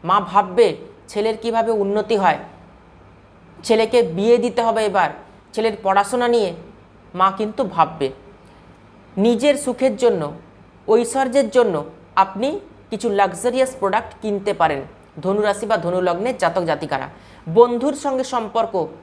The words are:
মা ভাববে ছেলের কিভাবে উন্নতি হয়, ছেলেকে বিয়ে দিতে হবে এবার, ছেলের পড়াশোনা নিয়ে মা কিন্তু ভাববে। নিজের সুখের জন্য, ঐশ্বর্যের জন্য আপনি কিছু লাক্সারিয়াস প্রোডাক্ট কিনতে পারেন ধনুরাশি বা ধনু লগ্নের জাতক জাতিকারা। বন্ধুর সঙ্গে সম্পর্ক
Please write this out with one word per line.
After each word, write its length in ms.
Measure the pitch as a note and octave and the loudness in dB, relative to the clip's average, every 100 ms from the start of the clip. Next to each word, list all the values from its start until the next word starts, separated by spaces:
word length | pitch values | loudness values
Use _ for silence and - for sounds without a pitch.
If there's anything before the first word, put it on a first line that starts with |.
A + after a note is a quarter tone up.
মা 120 | E3 G3+ F3+ | 2 0 4
ভাববে 380 | G3 G3 F3+ A#3 C#3+ - - - | 2 2 4 4 2 -12 -20 -10
ছেলের 260 | G#3+ A3 A3 | -2 -2 -2
কিভাবে 280 | A#3 A3+ A3+ G#3+ | -2 -2 0 0
উন্নতি 340 | G3 G#3 G#3 A3 | 0 -2 0 2
হয়, 160 | G3+ D3+ - - - - - - - - - - - - - | 2 0 -6 -20 -20 -20 -20 -20 -20 -20 -20 -20 -20 -16 0
ছেলেকে 320 | A3 A3 A#3+ A#3 E3 | 2 4 2 2 0
বিয়ে 200 | G#3+ A#3+ | 2 4
দিতে 160 | A#3 - A3+ | 2 0 0
হবে 140 | A3+ G#3+ | 0 0
এবার, 200 | F#3+ D#3+ - - - _ | 2 0 -2 -20 -20 _
ছেলের 220 | - A3 G#3 | -2 -2 -2
পড়াশোনা 440 | F#3+ G3 G3+ B3 A#3+ | 0 0 0 0 2
নিয়ে 160 | A#3 F#3+ E3 - - - - - | 2 0 -6 -16 -20 -20 -20 -16
মা 140 | F3 F#3+ F#3+ | 0 0 0
কিন্তু 240 | G#3+ A3 A3+ | -6 -4 -4
ভাববে। 340 | D3+ D#3 - C3+ - - - - - - - - - - - | 0 0 0 -6 -6 -20 -20 -20 -20 -20 -20 -20 -20 -12 0
নিজের 380 | A3 A3+ C#4+ C#4+ | 2 4 2 2
সুখের 300 | C4 - C4 G#3 | -2 0 -2 2
জন্য, 200 | A#3+ F#3+ D3 - - - - - - | 2 2 -4 -10 -20 -20 -20 -16 2
ঐশ্বর্যের 600 | A3 A#3 C4+ C4 C4 A3+ B3+ | 2 2 -2 0 2 2 2
জন্য 180 | A3 D#3+ - - - - | 2 0 -6 -16 -4 0
আপনি 320 | F#3+ G3 C4 G4 - - - | 0 0 -4 -4 -12 -20 -12
কিছু 180 | G#3+ A#3+ G3+ | -6 -2 2
লাক্সারিয়াস 540 | F#3+ F3 B3 B3 C4 C4 | 0 0 -4 0 -2 -2
প্রোডাক্ট 300 | G3 - - - | -2 -2 -4 -10
কিনতে 300 | G#3+ G3+ G3+ F3 | -6 -4 -4 0
পারেন 200 | E3 C#3+ - - - - | 0 0 -8 -18 -20 -8
ধনুরাশি 440 | F3+ G3+ G#3 G3+ A3 | -2 0 0 -2 -2
বা 100 | G#3+ | -2
ধনু 160 | E3 F3+ | 0 0
লগ্নের 360 | F3+ F3 A3+ B3+ | 0 0 -4 -2
জাতক 220 | F3 F3+ E3 | -2 0 -2
জাতিকারা। 360 | D3 D#3 C3+ C3+ - - - - E3+ | -4 -4 -6 -6 -14 -20 -18 0 4
বন্ধুর 380 | B3 A#3+ C4+ C#4+ | 4 4 -2 -2
সঙ্গে 200 | C#4+ C4 C4 | -4 -4 -2
সম্পর্ক 400 | B3+ G#3+ A#3 A3 F#3+ D3 - | -4 -4 -4 -2 -2 -6 -10